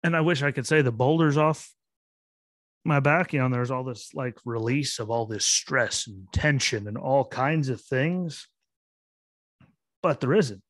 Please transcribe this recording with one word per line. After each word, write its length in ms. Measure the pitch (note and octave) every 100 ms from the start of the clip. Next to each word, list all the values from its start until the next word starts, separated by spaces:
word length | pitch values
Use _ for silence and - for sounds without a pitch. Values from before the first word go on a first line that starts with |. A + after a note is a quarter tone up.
And 120 | E3+ E3
I 60 |
wish 200 | D#3 D#3
I 120 | C#3+
could 120 | C3+ A#2+
say 160 | D#3
the 120 | C3
boulder's 420 | A2+ B2+ D#3+ D#3+ C#3+
off 340 | D3+ D#3 - _ _ _ _ _ _ _ _ _ _ _ E3
my 160 | C#3+
back, 320 | C#3 D#3+ -
you 60 | D3
know, 60 | B2+
and 80 |
there's 180 | B2 B2
all 120 | C3
this, 300 | B2+ A2+ -
like, 240 | C#3+ B2+ - A#2+
release 540 | A#2 A2+ C3+ C3+ -
of 100 | A2
all 160 | A#2 A2
this 200 | G#2+ -
stress 640 | - - C3+ A2 - -
and 240 | G2 F#2+
tension 560 | - D3+ C#3+ - A2 G2+
and 100 | A2
all 280 | C#3 C#3 B2+
kinds 420 | - C3+ D#3+ C3+
of 140 | A#2
things, 640 | - C3 D3+ F3+ F3 - - _ _ _ _ _ _ _ _ _ _ _ - _ _ _
but 200 | F3 C#3
there 120 | B2+
isn't. 300 | F#3+ C#3+ G2 _